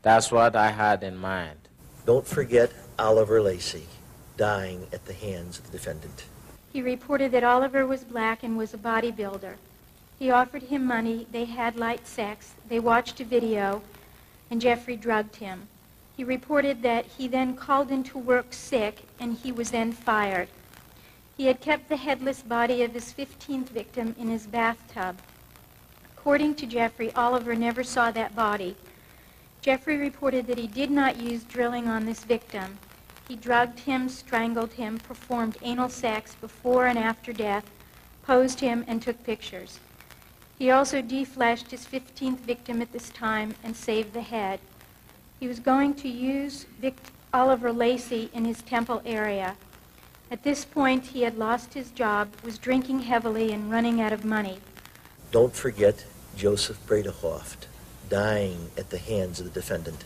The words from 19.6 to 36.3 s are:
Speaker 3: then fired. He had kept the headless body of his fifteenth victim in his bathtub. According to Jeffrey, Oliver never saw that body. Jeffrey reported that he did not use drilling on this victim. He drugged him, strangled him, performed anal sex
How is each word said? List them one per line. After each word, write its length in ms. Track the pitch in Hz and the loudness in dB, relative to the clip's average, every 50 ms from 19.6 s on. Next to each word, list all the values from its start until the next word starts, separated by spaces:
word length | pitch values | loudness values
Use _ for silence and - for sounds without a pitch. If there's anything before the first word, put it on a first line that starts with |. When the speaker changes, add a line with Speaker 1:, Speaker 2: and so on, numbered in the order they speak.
| 233 220 | -4 -2
Speaker 3:
then 200 | - 233 226 226 | -2 -2 -2 -2
fired. 580 | 226 - - 240 226 214 208 196 190 180 180 - - - - - - - - - - - - - - - - - _ | -4 -4 -2 0 2 2 2 0 0 -2 -4 -4 -10 -20 -20 -20 -20 -20 -20 -20 -20 -20 -20 -20 -20 -20 -20 -18 _
He 100 | - 269 | 0 2
had 140 | 262 254 262 | 2 2 2
kept 280 | - 294 302 294 - - | 2 0 0 0 0 -4
the 80 | 311 | -4
headless 460 | 262 254 294 269 254 254 269 262 - | -2 0 -2 -2 0 -2 -4 -4 -6
body 420 | - 220 233 233 233 233 247 240 240 | -6 -2 2 2 2 4 4 2 2
of 100 | 226 226 | 0 -2
his 180 | 240 233 - | -8 -12 -10
fifteenth 580 | - - 277 269 - - - - 277 262 254 - | -10 -10 -10 -10 -10 -18 -8 -6 -6 -6 -6 -6
victim 440 | 220 220 214 - - 247 226 226 226 | -8 -10 -10 -6 -6 -6 -6 -6 -6
in 120 | - 240 226 | -6 -4 -4
his 180 | 226 220 220 | -4 -4 -6
bathtub. 720 | 208 202 233 226 226 233 - - - - 214 185 185 180 190 - - - - - - - - - - - - - - - - - - - | -4 -2 0 0 0 0 -4 -14 -14 -8 -6 -6 -6 -6 -10 -18 -20 -20 -20 -20 -20 -20 -20 -20 -20 -20 -20 -20 -20 -20 -20 -20 -20 -20
According 380 | - - 294 285 294 302 302 294 | -4 2 4 4 4 4 2 0
to 100 | 294 285 | -2 -6
Jeffrey, 460 | 226 233 240 233 226 - - 233 220 - | -4 0 0 0 0 0 -4 -6 -4 0
Oliver 400 | 254 240 240 254 247 233 240 233 | 2 2 2 2 2 0 -2 -2
never 260 | 226 233 233 233 247 | 0 0 0 0 -2
saw 300 | 254 254 - 254 233 233 | -4 -2 2 2 2 2
that 240 | 214 226 220 - 208 | 2 -2 -4 -4 0
body. 400 | 220 226 208 208 202 190 175 202 - - - - - - - - - - - - - - - - - | 0 2 2 2 -2 -4 -8 -10 -12 -18 -20 -20 -20 -20 -20 -20 -20 -20 -20 -20 -20 -20 -20 -20 -2
Jeffrey 360 | - 269 262 262 - 311 302 | 2 2 2 2 2 -2 0
reported 500 | 285 285 277 269 - 285 269 254 254 240 | 0 0 -4 -4 -2 -2 0 0 0 0
that 120 | 247 240 233 | -2 -4 -4
he 100 | 233 214 | -4 -6
did 240 | 208 247 277 269 | -2 -2 0 2
not 240 | 285 285 269 262 - | 4 4 4 4 2
use 260 | 233 233 233 233 233 | 0 -4 -4 -4 -6
drilling 460 | 226 - - 247 240 240 247 240 233 233 | -8 -8 -2 -2 0 0 0 -2 -2 -2
on 180 | 220 220 220 | 0 0 -2
this 160 | 226 226 - | -4 -4 -8
victim. 560 | - 226 240 226 - - - 202 190 190 196 202 - - - - - - - - - | -2 -2 -2 -2 -2 -8 -10 -10 -10 -10 -12 -18 -20 -20 -20 -20 -20 -20 -20 -20 -16
He 80 | - 254 | -14 -14
drugged 460 | 220 226 240 240 240 247 247 240 - | -10 0 2 4 4 4 2 -2 -8
him, 280 | - 285 262 254 254 254 | -4 -2 0 0 0 -2
strangled 640 | 254 - - - 254 226 226 233 233 233 226 226 - | -6 -8 -8 -2 0 0 0 0 0 -2 -4 -4 -6
him, 240 | 247 233 214 226 226 | -8 -6 -6 -6 -8
performed 580 | - - 247 - - - 247 233 226 220 220 - | -10 -12 -16 -16 -8 -6 -2 -2 -2 -2 -4 -6
anal 260 | - 240 240 247 254 247 | -6 -4 -2 -2 -2 -2
sex 480 | 247 - - 226 220 214 220 - | -4 -4 -2 -2 -2 -2 -6 -10